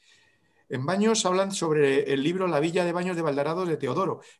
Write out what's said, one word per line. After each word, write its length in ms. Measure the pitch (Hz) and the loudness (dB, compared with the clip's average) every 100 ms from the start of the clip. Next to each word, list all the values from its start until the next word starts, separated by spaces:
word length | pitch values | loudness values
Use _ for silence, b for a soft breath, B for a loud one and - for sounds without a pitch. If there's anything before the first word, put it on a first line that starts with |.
| b b b b b b b | b b b b b b b
En 160 | 123 139 | -6 -2
Baños 400 | 190 220 220 185 | 0 2 2 2
hablan 260 | 185 190 | 2 0
sobre 600 | 190 165 151 139 139 135 | -2 0 2 4 4 2
el 100 | 139 | 0
libro 240 | 139 185 185 | 0 0 0
La 120 | 151 | 0
villa 260 | 160 180 175 | 0 0 0
de 80 | |
Baños 220 | 170 185 170 | -2 -4 -2
de 60 | |
Valdarado 440 | 165 139 143 170 180 | -2 0 -2 -2 -2
de 120 | 147 | -2
Teodoro. 440 | 131 139 185 117 B B | -2 -2 -2 -4 B B